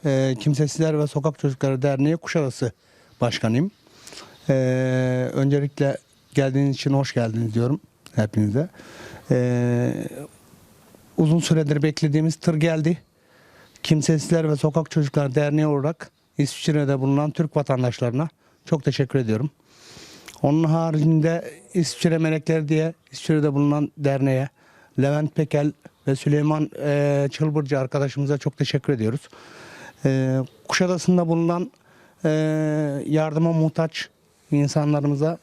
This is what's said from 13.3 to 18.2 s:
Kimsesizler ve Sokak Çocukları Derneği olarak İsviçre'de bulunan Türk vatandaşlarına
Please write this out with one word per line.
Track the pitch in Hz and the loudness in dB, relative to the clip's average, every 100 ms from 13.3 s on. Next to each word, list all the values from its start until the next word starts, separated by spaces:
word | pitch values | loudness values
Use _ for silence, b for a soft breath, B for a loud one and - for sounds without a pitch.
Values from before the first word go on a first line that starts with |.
| b b b b b | b b b b b
Kimsesizler | - 156 143 160 143 170 160 | 0 2 4 0 2 0 2
ve | 147 | 0
Sokak | 156 147 156 | 0 0 -2
Çocukları | - 143 147 143 | -2 0 0 0
Derneği | 131 147 151 156 | 0 0 2 2
olarak | 143 139 170 - _ _ - | 0 -2 -4 -12 _ _ -4
İsviçre'de | 139 - - 151 139 139 | -4 -2 0 0 2 0
bulunan | 135 139 151 | 2 2 0
Türk | - 160 - | -2 -2 0
vatandaşlarına | 143 131 127 - 120 123 | 0 0 0 0 -2 -2